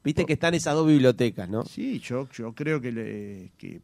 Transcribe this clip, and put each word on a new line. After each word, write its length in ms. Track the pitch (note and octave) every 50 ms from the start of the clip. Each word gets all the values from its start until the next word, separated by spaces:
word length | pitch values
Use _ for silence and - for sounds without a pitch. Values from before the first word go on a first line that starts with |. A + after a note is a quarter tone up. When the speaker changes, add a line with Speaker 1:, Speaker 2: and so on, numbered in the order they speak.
| -
Speaker 1:
Viste 220 | C#3+ D#3 - F3
que 80 | - D#3
están 180 | - - E3 F3
esas 200 | E3 E3 D#3+ D3
dos 120 | D#3 D#3+
bibliotecas, 640 | D#3 D#3 C#3+ B2+ B2+ A#2+ F#2+ B2 A#2 F#2+ - G2 E2+
¿no? 160 | G2+ A2 -
Speaker 2:
Sí, 340 | - - - A3+ C4+ B3+ D3
yo, 280 | - - A#2+ B2+ C#3 C3
yo 240 | - - A#2 A2+ A2+
creo 260 | - D3 D3+ D#3 D3+ A#2
que, 100 | B2+ A#2
le, 600 | A2+ A2+ G#2+ G#2+ G#2 G#2 G2+ G2+ F#2+ F2+ - _
que 240 | - - - - -